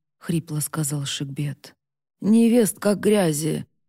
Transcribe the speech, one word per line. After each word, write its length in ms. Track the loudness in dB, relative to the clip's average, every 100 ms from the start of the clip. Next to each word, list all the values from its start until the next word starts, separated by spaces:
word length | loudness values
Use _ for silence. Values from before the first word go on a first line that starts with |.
| _ _
хрипло 400 | -4 -4 -4 -6
сказал 460 | -6 -4 -4 -4 -6
Шикбет, — 720 | -8 -8 -6 -8 -8 -16 _ _ _ _ -6
невест 560 | 2 4 6 4 2 0
как 200 | -2 0
грязи, 680 | 2 2 2 0 -2 -4 -8 _